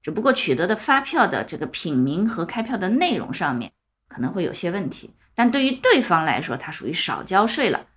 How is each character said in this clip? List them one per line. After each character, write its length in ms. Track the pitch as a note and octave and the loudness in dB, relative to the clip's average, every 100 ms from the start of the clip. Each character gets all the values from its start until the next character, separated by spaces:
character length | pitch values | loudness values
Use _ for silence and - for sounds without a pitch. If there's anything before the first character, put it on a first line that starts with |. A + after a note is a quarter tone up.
只 100 | - | -6
不 100 | D#3 | 0
过 120 | A#3+ | 2
取 220 | B3+ - | 2 2
得 120 | C3 F3 | 0 2
的 80 | G#3+ | 0
发 240 | - C4+ | 2 0
票 260 | - E4+ G#3+ | 2 2 2
的 180 | C3 | 2
这 140 | A2 D3 | -4 -6
个 80 | D#3 | -6
品 300 | - E3+ C3+ | -6 -2 2
名 320 | C3 D#3+ A3 | 2 2 0
和 160 | A3+ | 0
开 180 | E3+ A#3+ | -4 -4
票 140 | A3+ A#3 | -4 -2
的 120 | F#3 | 0
内 280 | A#3+ F4 A3+ | 2 2 0
容 180 | - | -4
上 200 | C4 D#3+ | -4 -2
面 180 | B2 A2 _ _ _ _ | -2 -6 _ _ _ _
可 120 | - | -6
能 120 | B2+ | -4
会 100 | F#3+ | -2
有 100 | E3+ | -4
些 200 | - F3 | -2 -4
问 180 | F#3+ D3 | -4 -6
题， 200 | - - _ _ - | -8 -14 _ _ 0
但 120 | A#3+ | 2
对 120 | C#4 | 4
于 60 | C4+ | 0
对 320 | C4 B4+ F4 | 2 4 4
方 220 | A3+ E3 | 4 2
来 180 | D#3+ A2 | 2 0
说， 140 | D3+ B2 | -2 -6
他 160 | - | -6
属 160 | D3 A2 | -10 -6
于 40 | |
少 300 | E3 - B2 | -4 -2 -4
交 240 | - F#3 A3 | 0 2 2
税 240 | G#3+ G#3 | 2 0
了。 160 | C3+ - | 0 -6